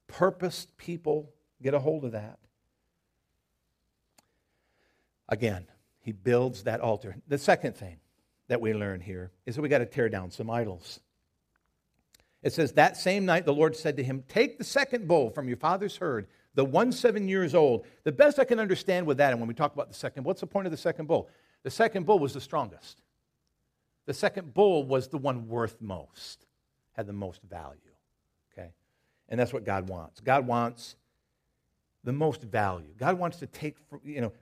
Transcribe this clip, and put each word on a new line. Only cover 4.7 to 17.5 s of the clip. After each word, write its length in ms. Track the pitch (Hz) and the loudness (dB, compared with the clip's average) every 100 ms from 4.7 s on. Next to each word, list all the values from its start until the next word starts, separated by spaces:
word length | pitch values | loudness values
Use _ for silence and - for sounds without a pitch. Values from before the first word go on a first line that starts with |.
| _ _ _ _ _ - | _ _ _ _ _ -4
Again, 400 | 110 113 92 90 _ _ _ | 0 0 -2 -10 _ _ _
he 120 | - | -12
builds 520 | 101 104 123 131 - | -4 2 4 2 -2
that 160 | 120 110 | -4 -2
altar. 360 | 120 107 104 92 - | 0 -2 -4 -12 -4
The 100 | 139 | -2
second 380 | - 175 135 95 | 2 2 2 -8
thing 240 | 92 82 _ _ _ _ - | -16 -18 _ _ _ _ -2
that 120 | 120 | 0
we 120 | 113 | 0
learn 260 | 107 101 92 | -2 -2 -6
here 280 | 87 92 92 _ | -10 -12 -12 _
is 100 | - | -10
that 80 | 120 | -4
we 60 | 151 | 2
gotta 180 | 139 117 | 2 2
tear 220 | - 113 | 0 0
down 220 | 104 90 | 0 -6
some 200 | - 113 | -8 -4
idols. 500 | 117 110 87 - - _ _ _ _ _ _ _ _ _ _ _ _ _ _ | -2 -4 -6 -14 -20 _ _ _ _ _ _ _ _ _ _ _ _ _ _
It 100 | 147 | -4
says, 220 | - 143 | 0 2
"That 220 | 147 160 - | 6 6 4
same 300 | 185 196 185 | 0 0 2
night 180 | 170 | 2
the 80 | 156 | 2
Lord 220 | 143 156 | 2 2
said 220 | 156 - 139 | 2 -4 -2
to 80 | |
him, 180 | 131 135 | -4 -6
'Take 360 | - 208 254 - | -2 0 0 0
the 60 | |
second 440 | 208 277 269 247 170 | -2 0 0 -2 2
bull 220 | 165 117 | 2 2
from 180 | 151 127 | -2 -6
your 80 | 120 | -2
father's 400 | 156 190 202 - | 0 0 -2 -4
herd, 320 | 170 117 98 _ _ | -4 -4 -6 _ _
the 100 | 135 | 0
one 280 | 135 156 240 | 4 4 4
seven 340 | - 240 208 196 | 4 2 2 0
years 300 | 190 175 | 0 4